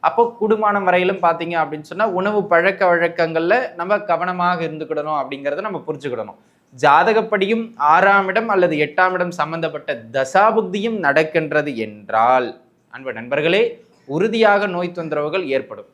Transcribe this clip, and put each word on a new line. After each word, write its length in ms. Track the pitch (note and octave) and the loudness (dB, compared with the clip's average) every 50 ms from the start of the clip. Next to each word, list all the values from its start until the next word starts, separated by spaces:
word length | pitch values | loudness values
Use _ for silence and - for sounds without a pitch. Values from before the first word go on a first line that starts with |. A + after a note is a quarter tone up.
| - | -2
அப்போ 160 | E3 - - A#3 A#3 A#3 - | 0 2 2 0 0 0 -4
கூடுமானம் 480 | G#3 G#3+ A3 G#3+ G#3+ G#3 G3+ G3+ G3 | 0 0 0 2 2 0 0 2 2
வரையிலும் 340 | F#3 F3+ F3+ F3+ F3+ F#3+ - F3+ | 2 2 2 2 0 -2 0 0
பாத்தீங்க 320 | E3 E3 E3 E3+ E3+ F3 E3 | 0 0 0 -4 -4 -2 -2
அப்படின்னு 280 | D#3 C#3+ D3+ D3+ D3+ - | -2 -2 -6 -12 -12 -12
சொன்னா, 140 | F3 F3+ A3 A3+ F3+ | -4 -2 -2 0 0
உணவு 220 | F3+ F#3 G#3 G#3+ G#3 F#3+ - | -2 -2 0 -2 -2 2 4
பழக்க 300 | F3 E3 E3+ F#3+ F#3+ F#3 G3 F3+ | 4 4 4 2 0 2 2 2
வழக்கங்கள்ல 680 | F3 E3+ E3+ E3+ E3 - E3+ E3 E3 D#3+ E3 F3 G#3 B3 C4 - - F3 | 4 2 2 0 0 0 -2 0 0 -2 2 2 2 0 0 -4 -8 -8
நம்ம 180 | E3+ F#3 G#3 G3+ G#3 - | -2 -2 -2 -2 0 -2
கவனமாக 480 | E3+ E3+ F3 F3+ F3+ F3+ F3 F3+ F3+ E3 E3 | -2 -2 -2 -4 -2 0 0 0 0 -2 -4
இருந்துக்கிடணும் 500 | D#3 D#3 D3+ D3+ C#3 D#3 D3+ D3 D#3 D#3 D3 | -6 -6 -8 -8 -6 -6 -6 -4 -4 -4 -4
அப்படிங்கிறத 420 | C3+ B2+ C#3 C#3 C#3 C#3+ C#3+ D#3+ G3 | -4 -6 -8 -6 -4 -4 -4 -4 -6
நம்ம 140 | G#3+ F#3+ D#3 - | -8 -8 -8 -8
புரிஞ்சுக்கிடணும். 500 | - D3+ C#3 C#3+ C#3 B2 A2+ A2 G#2+ - _ _ _ _ _ _ _ _ | -8 -10 -8 -6 -8 -6 -6 -8 -10 -14 _ _ _ _ _ _ _ _
ஜாதகப்படியும் 880 | B2+ C#3+ D3 C#3 D#3 F3+ G#3 A3 A3 G#3+ A3 G#3+ G3+ F#3+ G3 A3+ A3+ A3+ A3 - - C#3+ D3 D#3 | 2 4 6 6 6 6 4 4 2 2 0 0 0 2 0 0 -2 -2 -8 -8 -2 2 4 6
ஆறாம் 360 | F3 F#3+ G3 G3 G3 F#3+ F#3+ | 6 6 6 4 4 2 2
இடம் 200 | F#3 A3 A#3 A3+ G3+ | -2 -2 -2 0 0
அல்லது 200 | F#3+ F3+ E3+ D#3 D3 D3+ | 2 2 2 2 0 -2
எட்டாம் 300 | D3 - - F#3 F#3 F#3 | -2 2 2 2 2 2
இடம் 160 | F3+ F3+ F3+ F3 F3+ | -2 -4 -4 -2 -4
சம்பந்தப்பட்ட 540 | D3+ D3+ D#3+ E3 E3 D#3 D3 D3 C#3 - C#3+ A#2+ A#2 A2+ A#2 | -4 -4 -4 -6 -6 -6 -6 -8 -8 -8 -8 -8 -8 -6 -4
தசாபுக்தியும் 800 | C3+ C3+ C3 - F#3 G3+ A3 G#3+ A3 G#3 F3+ F3+ G#3 G3 A#3 A3+ G#3 E3+ | -4 -4 2 2 4 4 4 4 2 -2 -2 -4 -4 -4 -4 -4 0 0
நடக்கின்றது 680 | C#3 C#3 D3+ D#3+ D#3 - E3+ D#3+ D3 D3 D3+ D3 D3 C3 A2+ A2 | 2 4 4 2 2 0 -2 -2 0 0 -2 -2 -2 -4 -6 -6
என்றால், 600 | G#2+ G#2 G#2+ G#2 G#2 G#2+ A2 A2+ A#2+ B2+ B2+ B2 A2 - - _ _ _ _ _ _ A2+ | -8 -8 -16 -10 -2 0 2 4 4 4 2 2 -2 -8 -12 _ _ _ _ _ _ -20
அன்பு 200 | B2 C3 C3 A2+ A2+ | -14 -12 -10 -10 -10
நண்பர்களே, 440 | A#2 B2 C#3 C#3+ D3+ E3 F3 G3+ A#3+ A#3 - - - _ _ _ _ - C#3 | -6 -4 -2 0 0 2 2 2 0 -2 -4 -10 -20 _ _ _ _ -8 -4
உறுதியாக 520 | D#3+ F#3+ A3+ G#3+ A#3 A3+ G#3 G3+ G3+ G3 - F3 | -2 -2 -2 0 2 4 4 4 2 0 -2 -4
நோய் 220 | F3 F3+ F3 F3 | -4 -6 -6 -6
தொந்தரவுகள் 480 | F3 E3 D#3+ D3+ D3 D3 D3+ D#3 F#3+ F3+ C#3 C3+ | -8 -8 -6 -4 -4 -4 -2 -4 -4 -4 -2 -2
ஏற்படும். 340 | C3 C3 - A2 G2+ G2+ _ | -4 -4 -4 -14 -16 -16 _